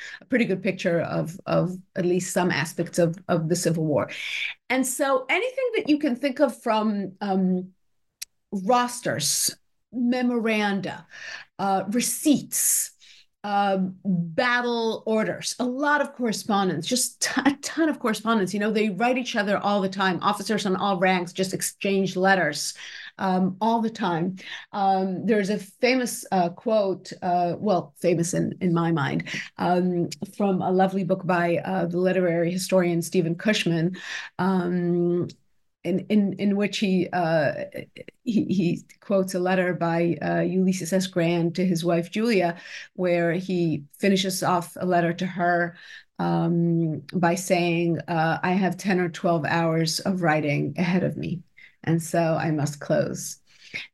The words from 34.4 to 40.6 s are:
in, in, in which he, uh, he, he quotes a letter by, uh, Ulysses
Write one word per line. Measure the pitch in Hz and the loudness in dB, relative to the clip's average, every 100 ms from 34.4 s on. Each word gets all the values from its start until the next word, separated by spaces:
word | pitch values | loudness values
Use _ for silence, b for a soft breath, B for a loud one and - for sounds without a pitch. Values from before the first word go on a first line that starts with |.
| 185 190 175 180 175 175 175 175 - - _ _ _ _ | 0 0 0 0 0 2 2 0 -2 -8 _ _ _ _
in, | 170 185 - | -4 -2 2
in, | 214 196 190 | 2 2 0
in | 202 196 | 0 0
which | 202 196 | 0 0
he, | 196 190 - | 2 2 2
uh, | 180 165 165 143 - - - - - - - | 0 2 4 2 0 -6 -10 -14 -18 -20 -10
he, | 254 196 - | -2 0 2
he | 185 170 - - _ | 2 0 0 -8 _
quotes | - 196 190 185 | -2 0 0 -2
a | |
letter | 180 185 180 175 | 0 0 0 0
by, | 170 170 170 - | 0 0 0 0
uh, | 170 170 | -2 0
Ulysses | 175 185 | 0 2